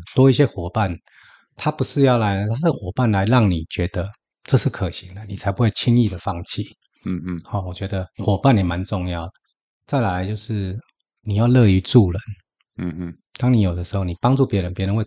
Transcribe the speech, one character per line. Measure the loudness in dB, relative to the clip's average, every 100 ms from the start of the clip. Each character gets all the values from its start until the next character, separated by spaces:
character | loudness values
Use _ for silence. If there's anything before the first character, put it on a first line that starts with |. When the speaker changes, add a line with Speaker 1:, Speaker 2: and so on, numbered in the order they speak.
| -4 4
Speaker 1:
多 | 4
一 |
些 | 4 2
伙 | -2 -6
伴， | -2 -2 -4 _ _ -20 _ _ -8
他 | -6
不 | -4
是 | -4 2
要 | 2 4
来， | 2 0 -2
他 | -2
是 | -2
伙 | -2 -4 -2
伴 | 0
来 | 2 2
让 | 4 2
你 | 0 -4
觉 | -4 -4
得 | -4 -6 -10 _ _ 0
这 | 0
是 | 2
可 | -4 -6
行 | -8 -14
的， | -16 -12
你 | -8
才 | -4
不 | 0
会 | 0
轻 | 0 2 4
易 | 2
的 | -2
放 | -8 -8 -8
弃。 | -10 -10 _ _ _
Speaker 2:
嗯 | -6 -6 -6
哼。 | -8
Speaker 1:
好， | -6 -8 -6
我 |
觉 | -8 -6
得 | -6 -8 -6
伙 | -2 2
伴 | 4 4
也 |
蛮 | 2 -2 -4
重 | -4 -4
要 | -6 -8
的。 | -14 _ _ _ _ -6
再 | -2
来 | 0 -2 -4
就 |
是 | -6 -6 -4 -4 -8 -14 _ _ _
你 | -4 2
要 | 4
乐 | 6 6
于 | 4
助 | 6 6 6
人。 | 2 -8 -14 _ _ _ -8
Speaker 2:
嗯 | -8 -6
哼。 | -10 -12 _ -4
Speaker 1:
当 | 2
你 | 4
有 | 4 0
的 |
时 | -4 -4
候， | -4
你 | -2
帮 | 0
助 | 2 2
别 | 0
人， | -2
别 | -4 -2
人 |
会 | -2